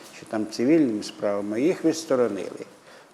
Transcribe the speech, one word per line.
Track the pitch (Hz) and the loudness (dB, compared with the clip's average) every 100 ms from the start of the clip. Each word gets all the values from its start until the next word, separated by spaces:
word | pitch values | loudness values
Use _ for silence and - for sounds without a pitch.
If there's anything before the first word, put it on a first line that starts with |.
| - - | -20 -20
чи | - | -8
там | 110 104 | -4 -4
цивільними | - 120 165 139 107 | 0 4 4 4 0
справами, | 98 - 104 101 104 107 | -6 -4 -2 -2 -2 0
їх | 151 175 160 | 0 2 0
відсторонили. | 156 - 131 117 98 85 - - - - - - | 0 0 2 2 0 -8 -10 -16 -20 -20 -20 -18